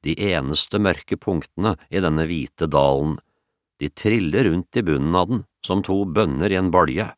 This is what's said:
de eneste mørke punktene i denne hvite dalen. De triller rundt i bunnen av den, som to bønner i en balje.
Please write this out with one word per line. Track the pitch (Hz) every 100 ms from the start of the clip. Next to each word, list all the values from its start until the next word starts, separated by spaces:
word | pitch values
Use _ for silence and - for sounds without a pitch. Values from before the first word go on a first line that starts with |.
| -
de | 80 101
eneste | 87 67 76 - 107
mørke | 101 85 - -
punktene | - 87 - - 104 95 _
i | 92
denne | 90 78 80
hvite | 85 - - 80
dalen. | 73 69 69 76 71 _ _ _ _ _ _
De | 73
triller | - 107 113 85 92 120
rundt | 85 90 127
i | 95
bunnen | 71 73 90
av | 90
den, | 120 - _ -
som | 95
to | 95 98 101
bønner | 78 98 67 98
i | 95
en | 95
balje. | 90 80 69 90